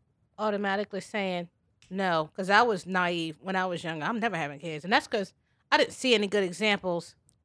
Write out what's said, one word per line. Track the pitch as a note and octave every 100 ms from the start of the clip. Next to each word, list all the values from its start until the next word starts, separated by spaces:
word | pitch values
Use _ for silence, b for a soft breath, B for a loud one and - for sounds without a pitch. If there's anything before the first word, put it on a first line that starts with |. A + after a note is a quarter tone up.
| _ _ _ -
automatically | G#3+ G3+ G3+ G3 G3+ F#3+
saying | - G#3+ F#3+ F3+ E3+ _ _ _ -
no, | F#3+ F#3+ D#3+ D#3
'cause | - F#3
I | G3+
was | A#3+ F#3+ F3
naive | F#3 F3 E3+ D#3+ D3+
when | F#3 F#3+
I | F#3
was | F3
younger. | E3+ D#3+ C#3+
"I'm | A3+
never | A3+ E3
having | D3 C#3
kids." | E3+ D3+
And | F3
that's | C4 -
'cause | A3 F#3+ _ _ _ -
I | -
didn't | A#3+
see | - C4
any | A3 G#3
good | G#3
examples. | F#3 E3+ G#3+ G3+ F#3 E3+ - _ _ _